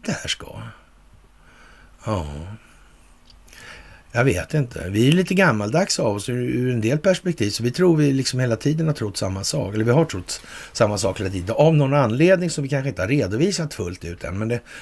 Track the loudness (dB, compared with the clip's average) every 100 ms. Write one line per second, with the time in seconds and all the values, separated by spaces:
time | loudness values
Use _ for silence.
0 | -4 -6 -6 -8 -10 -14 -16 -18 _ _
1 | _ -20 -20 _ -20 -20 -20 -20 -20 -12
2 | -6 -4 -4 -8 -12 -14 -18 -20 -20 -20
3 | -20 -20 -20 -20 -20 -20 -20 -20 -20 -20
4 | -6 0 2 0 0 -2 -2 -4 -4 2
5 | 4 4 2 2 2 2 0 0 0 0
6 | -2 -2 -4 -4 -2 -2 0 0 0 2
7 | 2 0 0 -2 -2 -2 -2 2 4 6
8 | 4 2 0 0 0 0 0 0 0 -2
9 | -4 -4 -4 -4 -4 -4 -2 0 4 4
10 | 2 -2 -8 -12 -12 -18 -8 0 0 2
11 | -2 -2 -4 -4 -2 4 6 6 4 4
12 | 2 4 4 4 2 -4 -2 -2 -2 -4
13 | 0 0 0 0 0 0 -6 -6 -8 -8
14 | -10 -10 -8 -6 -4 -4 -6 -18